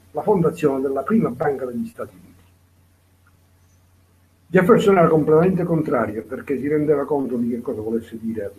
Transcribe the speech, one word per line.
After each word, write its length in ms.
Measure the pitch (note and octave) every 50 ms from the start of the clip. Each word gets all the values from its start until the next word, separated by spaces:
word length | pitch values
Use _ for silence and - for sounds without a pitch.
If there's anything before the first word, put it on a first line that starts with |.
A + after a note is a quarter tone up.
| _ _
la 100 | - D3
fondazione 600 | - G3+ G#3+ F#3 E3 D3+ - - D3+ C#3+ C3+ C3+
della 200 | C3+ C#3 C3+ C3+
prima 280 | C3+ - A3 A3 D#3+ C3+
banca 360 | A#2+ - D#3+ D3 C#3 - C3+
degli 220 | B2 A#2+ A#2 A2+
Stati 280 | A2+ - - A2 F#2+ F#2
Uniti. 100 | F2 - - - _ _ _ _ _ _ _ _ _ _ _ _ _ _ _ _ _ _ _ _ _ _ _ _ _ _ _ _ _ _ _ _ _ _ _ _ _ _ _ _ _ _
Jefferson 500 | _ - F#3 - - A#3 A3+ - G3+ F#3+
era 120 | F3+ E3 D#3
completamente 540 | D#3+ D#3 C#3 D3+ D#3 D#3 F3 F#3+ F3+ E3+ E3
contrario 580 | E3+ E3 D#3 C#3 C#3 C#3+ B2 A2 G#2 G#2+ A2 A2
perché 340 | - C3 - - - C#3
si 120 | A#2+ C3 D3
rendeva 360 | D3+ D3+ D3 D3 D3+ C#3 C#3
conto 300 | C3+ D3+ C#3 C3+ A2+ B2+
di 140 | A#2 A#2+ A#2+
che 100 | A#2 A#2
cosa 200 | - C#3 A#2 G#2+
volesse 360 | G#2+ A2 A2+ A2+ A2 - A2+
dire 360 | G#2+ A2+ A2+ A2 G#2+ G2+ G2 G2